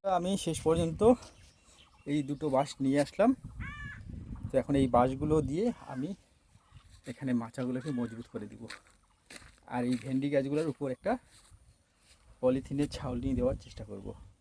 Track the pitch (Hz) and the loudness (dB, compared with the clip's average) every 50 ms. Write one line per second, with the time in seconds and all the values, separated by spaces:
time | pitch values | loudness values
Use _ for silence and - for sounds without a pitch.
0 | - 196 185 175 175 185 196 190 - 170 156 - - 156 165 170 170 165 160 - | 2 2 2 2 2 2 0 0 0 -2 -4 0 2 4 4 4 2 0 2 6
1 | 208 226 254 - - - - - - - _ _ _ _ - _ - _ _ _ | 8 8 8 6 2 -20 -20 -20 -20 -20 _ _ _ _ -20 _ -20 _ _ _
2 | _ 143 143 151 139 131 147 139 151 147 131 131 143 139 - - 135 135 135 143 | _ -2 -2 0 0 -2 -4 -2 0 2 2 2 2 0 -2 -2 0 2 4 2
3 | 143 - - - 202 247 269 - - - - - - - - - - - - - | 2 0 2 4 4 4 4 2 -4 -14 -10 -10 -10 -10 -10 -10 -12 -12 -12 -12
4 | - - - - - - - - - - - 131 - - 143 139 139 127 120 120 | -14 -14 -12 -12 -12 -12 -12 -10 -8 0 0 0 2 2 2 4 4 6 6 6
5 | 123 131 131 135 147 151 156 156 139 131 143 170 220 240 - - - - 131 127 | 6 4 2 -2 0 2 2 2 2 0 -2 0 0 -2 -2 -4 -12 -10 -8 -6
6 | 135 175 196 - _ _ _ _ _ _ _ _ _ _ - - _ - - - | -6 -6 -8 -10 _ _ _ _ _ _ _ _ _ _ -20 -20 _ -20 -20 -16
7 | _ 131 123 - 135 131 123 117 113 113 - - 127 123 123 127 127 156 135 120 | _ -14 -12 -6 -2 0 0 0 0 -4 -6 -6 -4 -4 -4 -4 -4 -4 -2 -2
8 | 120 110 113 113 117 - - 110 104 104 104 113 117 110 - - _ - _ _ | -4 -4 -6 -12 -14 -10 -10 -10 -10 -10 -12 -16 -14 -16 -16 -18 _ -20 _ _
9 | _ _ _ _ _ _ - - - - _ _ _ - - 127 123 123 127 117 | _ _ _ _ _ _ -20 -20 -20 -20 _ _ _ -6 -4 -2 0 0 -2 -2
10 | 110 135 131 135 139 143 143 139 131 139 143 151 165 156 131 _ 147 131 127 _ | -2 -2 -2 -2 0 2 2 2 2 2 0 0 0 -2 -2 _ -4 -6 -6 _
11 | - 196 247 254 _ _ - - - - - _ _ - _ _ _ _ _ _ | -2 -2 -2 -2 _ _ -20 -20 -20 -20 -20 _ _ -20 _ _ _ _ _ _
12 | _ _ - _ _ - - _ - 127 131 135 131 - 139 139 147 143 - - | _ _ -20 _ _ -20 -10 _ 2 2 2 2 -2 -4 -2 -2 -2 -2 -4 -8
13 | - 127 123 120 123 131 131 123 123 127 139 - - 117 - - 107 107 101 98 | -6 -6 -6 -4 -2 -2 0 2 2 0 0 -2 -8 -16 -14 -14 -12 -12 -12 -12
14 | 98 104 104 - - - - _ | -10 -12 -14 -14 -20 -20 -20 _